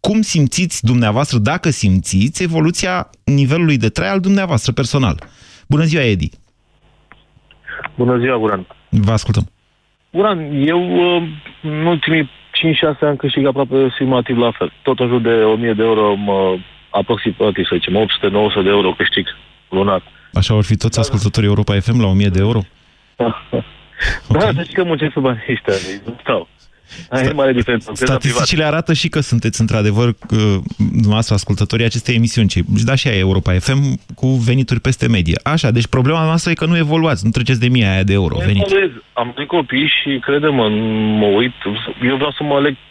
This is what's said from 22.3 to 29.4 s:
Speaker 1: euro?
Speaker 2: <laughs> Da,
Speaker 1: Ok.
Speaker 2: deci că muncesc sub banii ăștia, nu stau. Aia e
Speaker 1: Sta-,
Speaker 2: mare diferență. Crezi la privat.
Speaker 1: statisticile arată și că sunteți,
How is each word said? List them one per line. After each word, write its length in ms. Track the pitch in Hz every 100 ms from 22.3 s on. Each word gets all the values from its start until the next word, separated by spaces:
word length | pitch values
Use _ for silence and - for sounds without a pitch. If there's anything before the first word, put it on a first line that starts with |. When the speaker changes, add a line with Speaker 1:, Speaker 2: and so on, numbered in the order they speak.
| 92
Speaker 1:
euro? 220 | 101 117 98 _ _ _ _ _
Speaker 2:
<laughs> 180 | - - - - - - - - - - -
Da, 180 | 151 208
Speaker 1:
Ok. 60 |
Speaker 2:
deci 200 | 135 170
că 120 | -
muncesc 280 | 175 156 156
sub 100 | 147
banii 180 | 135 120 -
ăștia, 220 | 123 - 98 92 98 101
nu 100 | 120
stau. 280 | - 110 85 _ - _ _ - 170
Aia 120 | 127
e 20 | 131
Speaker 1:
Sta-, 80 |
Speaker 2:
mare 180 | 147 135
diferență. 340 | 123 120 117 -
Crezi 240 | 101 127
la 60 | 131
privat. 200 | 139 120
Speaker 1:
statisticile 280 | 127 160
arată 280 | 151 156 170
și 160 | 156 160
că 120 | 160
sunteți, 400 | 139 120